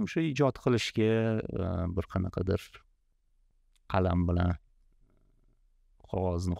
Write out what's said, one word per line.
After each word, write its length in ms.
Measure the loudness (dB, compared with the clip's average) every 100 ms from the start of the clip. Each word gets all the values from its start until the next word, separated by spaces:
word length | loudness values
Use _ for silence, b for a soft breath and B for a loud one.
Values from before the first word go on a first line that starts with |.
o'sha 200 | 0 -2 -2
ijod 320 | 2 0 2 0
qilishga, 480 | 2 0 0 2 2 2 0
e, 300 | -4 -4 -2 -2 -2 -4
bir 100 | -4
qanaqadir 560 | -4 -4 -4 -2 -2 -4 -20 _ _ _ _ _ _ _ _ _ _ -2
qalam 320 | 0 2 2 2
bilan 260 | 2 2 -2 _ _ _ _ _ _ _ _ _ _ _ _ _ _ -8
qog'ozni 440 | -2 0 0 -2